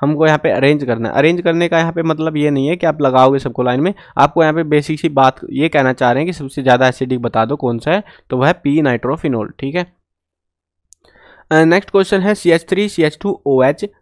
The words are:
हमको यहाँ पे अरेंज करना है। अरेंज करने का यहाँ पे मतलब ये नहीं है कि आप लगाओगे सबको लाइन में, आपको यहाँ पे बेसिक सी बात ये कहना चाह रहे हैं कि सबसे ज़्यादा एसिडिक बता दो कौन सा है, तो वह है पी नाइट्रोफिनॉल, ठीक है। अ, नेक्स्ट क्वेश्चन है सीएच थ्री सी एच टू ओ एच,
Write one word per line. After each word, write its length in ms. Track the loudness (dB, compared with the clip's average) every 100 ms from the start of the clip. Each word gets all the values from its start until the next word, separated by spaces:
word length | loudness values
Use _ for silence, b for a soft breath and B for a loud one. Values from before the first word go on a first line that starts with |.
हमको 260 | -2 2 2
यहाँ 120 | 2
पे 60 | 0
अरेंज 340 | 2 2 0
करना 260 | -2 -4 -2
है। 60 | 0
अरेंज 260 | 2 2
करने 260 | 0 0 0
का 120 | 0
यहाँ 120 | -2
पे 120 | -2
मतलब 340 | -4 -2 -4 -2
ये 120 | -2
नहीं 180 | 0 -2
है 80 | -2
कि 100 | -2
आप 160 | 0
लगाओगे 380 | 2 4 4 2
सबको 240 | -4 -4
लाइन 160 | -2 0
में, 140 | -2 -4 B B
आपको 240 | 0 2
यहाँ 120 | 0
पे 100 | 0
बेसिक 360 | 0 0 -2 -4
सी 100 | -2
बात 260 | 2 2 0 -6
ये 180 | -4 0
कहना 240 | 0 0
चाह 180 | 2 0
रहे 80 | 0
हैं 60 | -2
कि 80 |
सबसे 300 | -6 -10 -4
ज़्यादा 240 | 2 2 2
एसिडिक 340 | 0 -4 -4
बता 240 | -2 -2 -2
दो 100 | -2
कौन 240 | -4 -4
सा 120 | -2
है, 120 | -4 -4 B B
तो 80 | 0
वह 100 | 0
है 60 |
पी 280 | 0 -2 0
नाइट्रोफिनॉल, 720 | 0 0 -2 -4 -4 -4 -6 -10
ठीक 160 | -8 -6
है। 180 | -8 _ _ _ _ _ _ _ _ _ _ _ b b b b b
अ, 120 | 2 4
नेक्स्ट 240 | 2 2
क्वेश्चन 300 | 0 2 0
है 160 | 0 0
सीएच 300 | 2 0 0
थ्री 200 | -2 -2
सी 140 | 0
एच 140 | -2 -2
टू 200 | -6 -4 0
ओ 180 | 2
एच, 220 | 2 0 -8 _